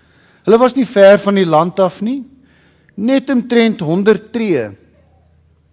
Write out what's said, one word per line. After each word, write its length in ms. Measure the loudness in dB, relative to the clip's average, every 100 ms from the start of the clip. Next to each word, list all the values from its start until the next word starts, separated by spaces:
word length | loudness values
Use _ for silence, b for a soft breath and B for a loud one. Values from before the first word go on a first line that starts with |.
| b b b b
Hulle 140 | 0 2
was 160 | 2
nie 100 | 0
ver 340 | -2 4 6 6
van 160 | 2
die 100 | -2
land 360 | 0 0 0 -2
af 200 | -2 -2
nie, 240 | -8 -8 -10 _ b b b b b -8
net 340 | -2 -2 -2
omtrent 500 | -4 0 0 0 -2
honderd 520 | -4 -2 0 0 -4
tree. 380 | -8 -4 -4 -4 -12 _ _ _ _ _ _ _ _ _